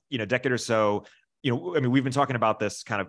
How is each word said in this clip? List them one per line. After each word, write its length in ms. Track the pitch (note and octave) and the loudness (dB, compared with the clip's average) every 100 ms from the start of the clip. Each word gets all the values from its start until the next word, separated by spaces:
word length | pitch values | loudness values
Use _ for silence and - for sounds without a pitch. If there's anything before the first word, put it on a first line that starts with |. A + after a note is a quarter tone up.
| - | -8
you 80 | B2+ | -6
know, 80 | G#2+ | -2
decade 260 | B2 C3+ | 0 0
or 60 | A#2+ | -2
so, 480 | - A2+ G#2+ G#2 - _ _ _ | 0 2 2 2 -4 _ _ _
you 140 | C#3 B2 | -2 -2
know, 220 | F3 E3 | -2 0
I 20 | |
mean, 120 | B2+ | 2
we've 120 | C3+ | 2
been 80 | C3 | 2
talking 240 | C3 C3+ B2 | 0 0 2
about 240 | A2 G#2+ | 0 0
this 240 | G#2 - | -2 -6
kind 160 | - | -6
of 80 | G#2+ | -4